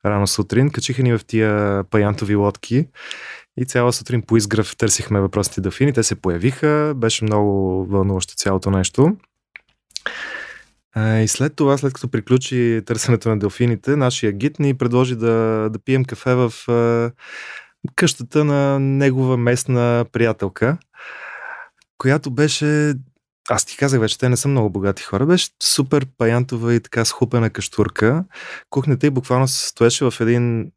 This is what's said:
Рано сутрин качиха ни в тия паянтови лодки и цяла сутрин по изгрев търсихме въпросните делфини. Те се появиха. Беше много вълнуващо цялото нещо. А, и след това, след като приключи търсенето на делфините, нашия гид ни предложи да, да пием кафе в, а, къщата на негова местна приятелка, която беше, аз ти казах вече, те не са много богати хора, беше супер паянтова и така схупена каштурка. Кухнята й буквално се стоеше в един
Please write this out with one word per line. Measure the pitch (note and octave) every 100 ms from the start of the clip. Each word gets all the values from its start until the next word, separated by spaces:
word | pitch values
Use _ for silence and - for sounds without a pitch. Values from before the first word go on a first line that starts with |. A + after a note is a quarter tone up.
Рано | G#2 G#2 G2+
сутрин | - G2 A2+ C#3+
качиха | B2 - B2
ни | B2+ A2+
в |
тия | - A2+ A2 G#2 G#2 G2
паянтови | F#2+ A2 G#2 G#2 G2+
лодки | G#2 G2+ - - B2 E3 - - - - - _ -
и |
цяла | B2+ B2+ B2
сутрин | A#2+ - B2
по | - A2+
изгрев | G2+ A2 G#2 -
търсихме | A2+ - - G#2
въпросните | G2 G#2+ G2 -
делфини. | F#2+ - C#3+
Те | C3
се | A2
появиха. | G#2 F#2+ E2+ A2+ C3 D3+ D3+ D3+
Беше | C3+ A2+ -
много | A2 G#2 G#2 G2 F#2+ F#2
вълнуващо | F#2 G2 F#2+ F#2+ -
цялото | - G2 F#2+ G2
нещо. | F#2+ F#2 - D3+ G#3 _ _ _ - _ _ _ - - - - - - - - _ _
А, | A2 A2 A2
и | A2
след | - C#3
това, | - C#3 C#3
след | C3+
като | C3+ B2
приключи | A#2 - B2+ C3 B2+ A#2+ A2+
търсенето | G#2+ A2+ - A2+ A#2
на | G#2+
делфините, | G2+ - A#2+ A2+ -
нашия | D3 B2+ - A2
гид | G2+ C#3 D3+
ни | C#3+
предложи | C3 A#2+ B2 B2+
да, | A#2+ A#2 A2+ A2+ A2 A2
да | G#2+
пием | - C3
кафе | C3 A2+ C3
в, | B2+ A#2+ - -
а, | A#2+ A#2 A#2 A#2+ - - - - - - _ -
къщата | - E3 - B2 D3+
на | D3+ C#3+ C#3 C#3
негова | C3+ C3+ C#3 C3 C3 B2
местна | A#2+ B2 - B2 A#2+ A#2+ A#2
приятелка, | A2+ A2+ G#2+ G2 - A#2 E3 _ - - - - - - - - _ _ _
която | C3 C#3+ C#3
беше, | B2 D3 - D3+ D3+ D3+ C3+ C3+ _ _ _ -
аз | A2+
ти | - -
казах | C#3 C3
вече, | A2 -
те | B2+
не | B2
са | C#3
много | C3+ G#2+
богати | G2 G2 F#2+
хора, | - G2
беше | C#3+ F3+ - _
супер | - - C3+ D3 C3 _
паянтова | A#2 A#2+ B2+ A#2+ A#2
и | A#2
така | - A#2+
схупена | A2+ - B2 A#2+ A2+
каштурка. | - - - G2 - G#2+ D3+ F#3 - - - _
Кухнята | C#3 C#3 B2+ D3
й |
буквално | C3 - B2+ C3
се | - -
стоеше | - A#2 -
в | C3 -
един | A#2 A#2+ A#2+ A#2 B2+